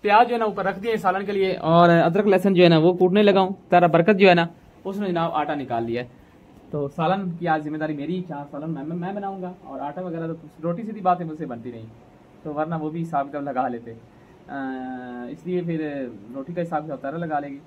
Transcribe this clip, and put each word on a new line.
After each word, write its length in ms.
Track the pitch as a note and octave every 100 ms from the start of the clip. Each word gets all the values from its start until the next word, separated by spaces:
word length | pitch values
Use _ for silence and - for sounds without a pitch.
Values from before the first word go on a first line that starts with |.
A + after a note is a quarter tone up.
प्याज 220 | G#3 G#3 B3
जो 60 |
है 40 | A#3
ना 80 | A3
ऊपर 180 | G3+ F#3
रख 120 | F#3+
दिए 180 | A3+ A3
सालन 260 | G3 F#3+ G3+
के 60 |
लिए, 200 | G3+ F#3+
और 360 | - D#3+ E3+ F3
अदरक 360 | E3+ D#3+ F3+ G#3
लहसुन 280 | F#3 G3
जो 80 | F3+
है 60 | F3
ना 100 | D#3+
वो 140 | E3
कूटने 280 | F3+ F#3 G3+
लगा 180 | G#3 F#3+
हूँ। 160 | F#3+ G3 -
तारा 180 | F3 E3+
बरकत 280 | E3 F3 G3
जो 120 | F#3+
है 60 |
ना 140 | E3+ E3 - - _ F#3+
उसने 220 | G3 G3
जनाब 240 | E3+ E3
आटा 220 | D#3 D3
निकाल 300 | D3 B2+ A#2
लिया 180 | A#2 A#2
है, 80 | B2 - _ _ _ - -
तो 140 | D3 C#3
सालन 400 | - E3 G3 F#3 E3
की 100 | E3+
आज 160 | D#3
जिम्मेदारी 300 | D3 D#3 D#3
मेरी, 260 | D3 D3+ F#3
चार 220 | F3 C#3+ C#3+
सालन 240 | C#3+ D#3
मैं, 120 | D3
मैं, 120 | D3 F3
मैं 180 | F3+
बनाऊँगा 400 | G3+ G3 G3 F3+ F#3 C3+
और 140 | C3+
आटा 220 | C#3+ F3+
वगैरह 240 | F#3 E3 E3
तो 220 | E3 D3+ -
रोटी 220 | E3 F3
सीधी 160 | A3 G#3+
बात 200 | F#3 F3
है 60 | E3
मुझसे 200 | D#3 C#3
बनती 260 | A#2 A#2
नहीं, 140 | A2+ A2+ - - _ _ _
तो 80 | D3+
वरना 240 | D3 D#3 E3
वो 140 | D3+
भी 80 | E3
हिसाब 280 | E3 D3 C#3
किताब 180 | C#3+
लगा 240 | C#3+ B2+ C3
लेते। 220 | A#2+ A#2
अ, 680 | A#2 - _ _ _ - C#3 C3+ C3 C3 B2+ B2 B2 B2
इसलिए 300 | - F3 F3+
फिर 160 | E3+ D#3+ D#3 C#3+ B2+ G2 G#2
रोटी 200 | C3+ C3+
का 60 | F3
हिसाब 220 | E3+ D#3
किताब 160 | D#3 C3+
तारा 180 | C#3 D#3+
लगा 200 | E3+ D3+
लेगी 220 | C#3+ C#3